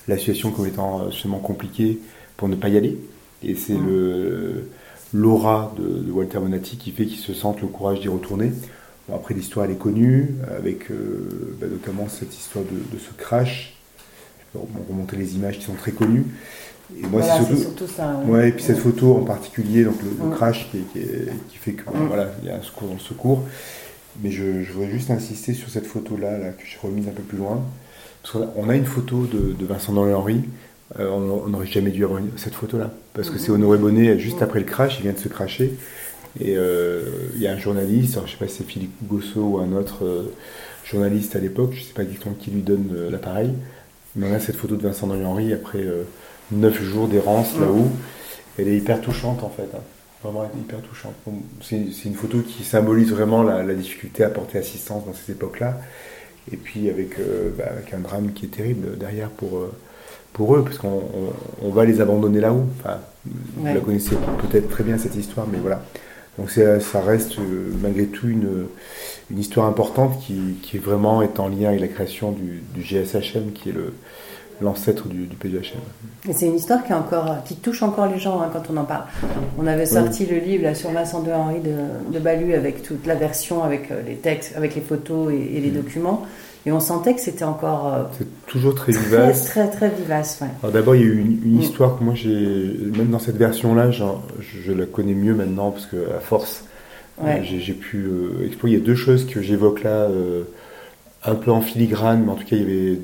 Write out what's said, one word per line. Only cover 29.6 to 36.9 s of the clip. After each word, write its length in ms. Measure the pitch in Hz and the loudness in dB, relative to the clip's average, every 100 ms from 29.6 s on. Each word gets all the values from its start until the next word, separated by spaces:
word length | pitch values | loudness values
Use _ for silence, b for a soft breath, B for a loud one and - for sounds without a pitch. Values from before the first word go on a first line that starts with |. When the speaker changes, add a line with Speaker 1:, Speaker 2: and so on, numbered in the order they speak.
| 92 | -4
Speaker 1:
Vincent 260 | 98 - | -4 0
Don 160 | 101 101 | 4 4
et 60 | |
Henry. 260 | 98 101 120 - B B B _ - | 4 2 0 0 B B B _ -4
Euh, 100 | 98 | -2
on, 360 | 98 98 101 104 | 0 0 -2 -2
on 20 | |
n'aurait 180 | 101 92 | -2 0
jamais 240 | 101 98 | 0 0
dû 140 | 92 | 2
avoir 160 | 98 95 | 0 0
une... 100 | 101 - | -4 -6
cette 180 | 117 | -10
photo-là. 380 | - 110 113 107 - - | -8 -4 -2 -4 -8 -12
Parce 160 | 107 98 | -8 -6
que 60 | |
Speaker 2:
Mhm. 60 | 104 | -4
Speaker 1:
c'est 100 | - | 2
Honoré 260 | 104 104 104 | 6 8 8
Bonnet, 420 | 104 110 113 98 | 6 6 6 6
juste 160 | 117 - | 2 0
Speaker 2:
Mhm. 60 | |
Speaker 1:
après 160 | 110 107 | 0 0
le 40 | |
crash, 340 | - - 135 127 | -2 0 0 0
il 20 | |
vient 100 | 101 | -4
de 60 | 95 | -4
se 80 | 104 | -6
crasher. 440 | - 95 - 131 127 B B B B B - | -6 -8 -2 -2 -2 B B B B B -6
Et, 140 | - 95 | -2 2
euh, 460 | 90 87 87 | 2 2 0